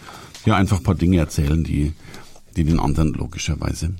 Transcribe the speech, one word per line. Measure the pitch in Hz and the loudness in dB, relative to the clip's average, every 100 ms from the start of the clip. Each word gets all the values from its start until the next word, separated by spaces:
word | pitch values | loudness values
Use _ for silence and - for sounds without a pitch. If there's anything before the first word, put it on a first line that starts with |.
| - - - - - | -20 -20 -20 -4 2
ja, | 98 | 2
einfach | 95 98 | 2 2
ein | |
paar | - | 0
Dinge | 85 85 92 | 2 4 4
erzählen, | 76 - 71 78 | 2 0 0 0
die, | 78 73 73 - - - - - - - | 0 0 -2 -4 -12 -18 -20 -20 -8 -2
die | |
den | 76 82 | 2 2
anderen | 76 73 78 | 2 2 0
logischerweise | - - - - 73 - - 90 92 | 0 -6 -6 -4 -2 -4 -4 -6 -6